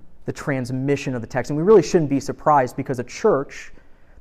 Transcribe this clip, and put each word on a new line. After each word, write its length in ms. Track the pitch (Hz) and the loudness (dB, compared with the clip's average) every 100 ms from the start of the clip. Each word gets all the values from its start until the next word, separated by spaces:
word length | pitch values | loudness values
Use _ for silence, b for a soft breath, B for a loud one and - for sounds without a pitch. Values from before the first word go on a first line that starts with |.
| - - - | -18 -12 -10
the 80 | |
transmission 800 | - - 135 120 131 139 139 143 | -8 -4 -4 -4 -4 -2 -2 -2
of 80 | 123 | -6
the 60 | 110 | -6
text. 240 | 135 123 | -4 -4
And 60 | 147 | 0
we 60 | |
really 200 | 175 220 | 6 6
shouldn't 260 | 151 180 147 | 6 2 2
be 100 | 139 | 0
surprised, 560 | - 131 156 147 123 - | -2 -2 2 4 2 -2
because 220 | 131 127 | -6 -6
a 60 | |
church 680 | 120 - 220 143 143 - - b b b b b | -8 0 2 2 0 -10 -16 b b b b b